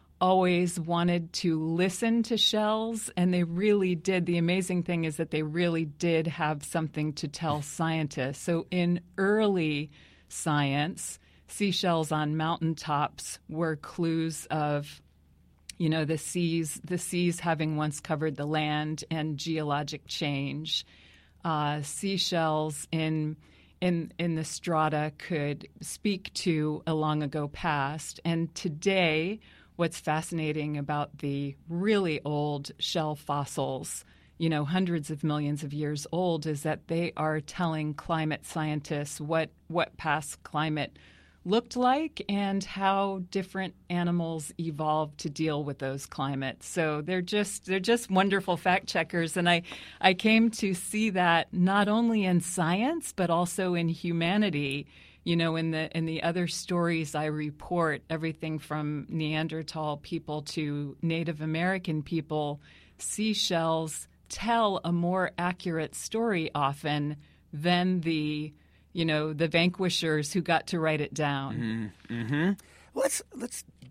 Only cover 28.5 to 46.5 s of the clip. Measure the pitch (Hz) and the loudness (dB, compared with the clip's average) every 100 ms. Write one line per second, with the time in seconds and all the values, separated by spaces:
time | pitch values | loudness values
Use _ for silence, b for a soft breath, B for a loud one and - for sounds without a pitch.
28.5 | - 185 147 196 190 175 156 165 220 B | -4 -6 -2 2 4 4 2 0 -4 B
29.5 | B B B 170 - - 156 160 170 156 | B B B -2 -2 -2 -2 -2 -2 -2
30.5 | 151 151 151 143 147 147 - 143 139 143 | 0 -2 -2 -2 -2 -2 -4 -4 -2 -4
31.5 | 139 - 170 196 208 185 151 143 147 147 | -8 -8 -2 2 4 2 0 -2 0 0
32.5 | 147 143 - - 180 156 147 - 143 139 | -2 -6 -8 -4 -2 -2 -2 -2 -2 -2
33.5 | - 135 131 165 - - b b b 165 | -2 -4 -4 -6 -12 -14 b b b 0
34.5 | 151 143 180 185 170 147 151 156 151 147 | 0 0 0 0 0 -2 -2 0 0 0
35.5 | 147 147 147 147 147 147 165 180 165 151 | -2 -4 -4 -4 -4 -4 0 0 0 -2
36.5 | 147 156 156 - 165 170 - 156 156 151 | -4 -2 -4 -2 -2 -2 -2 -2 -2 -4
37.5 | - 175 156 151 147 - 165 156 151 - | -2 -2 0 -2 -4 -2 0 0 -2 -6
38.5 | 170 156 151 143 147 147 - 151 160 156 | -4 -2 -2 -2 -4 -4 -8 -2 0 0
39.5 | - - 165 - - 160 147 147 - - | -6 -6 -2 -2 -2 -2 -2 -2 -12 -6
40.5 | 147 156 151 139 - B B B B 175 | -2 0 0 -4 -8 B B B B 0
41.5 | 220 233 247 247 269 311 - - 202 196 | 0 0 0 2 2 0 -6 -4 0 0
42.5 | 196 190 190 196 196 196 190 180 196 180 | -2 -4 -2 2 2 2 -2 -4 -4 -4
43.5 | 190 185 - - 175 175 175 165 160 151 | -4 -6 -8 -4 0 2 2 0 -4 -6
44.5 | - 165 147 156 156 151 147 170 143 160 | -6 -6 -2 0 2 0 -4 -8 -2 0
45.5 | 147 147 139 135 139 - - 135 135 135 | 0 -2 -4 -4 -4 -8 -4 -2 -2 -4